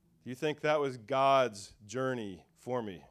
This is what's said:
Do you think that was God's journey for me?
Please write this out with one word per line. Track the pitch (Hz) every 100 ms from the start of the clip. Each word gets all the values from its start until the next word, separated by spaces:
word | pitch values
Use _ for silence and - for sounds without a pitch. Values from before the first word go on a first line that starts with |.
| _ _
Do | 117
you | 127
think | 156 151
that | 151 151
was | 139 127
God's | 104 135 135 135 123 101 - - 104
journey | 123 131 123 104 90 _ _
for | 123 123
me? | 107 82 -